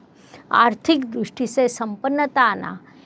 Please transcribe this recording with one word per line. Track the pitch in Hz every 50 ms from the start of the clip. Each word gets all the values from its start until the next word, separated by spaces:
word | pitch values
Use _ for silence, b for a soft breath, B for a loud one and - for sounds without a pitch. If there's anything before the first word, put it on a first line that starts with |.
| - _ B B B B B B B B
आर्थिक | - - 233 233 214 - - - 330 277 262 226
दृष्टि | 220 247 208 - - - 254
से | 226 - 269 254
संपन्नता | 240 240 - 233 214 208 202 - 277 285 294 294 277 - 277
आना, | 247 220 196 190 185 180 185 185 B B B B B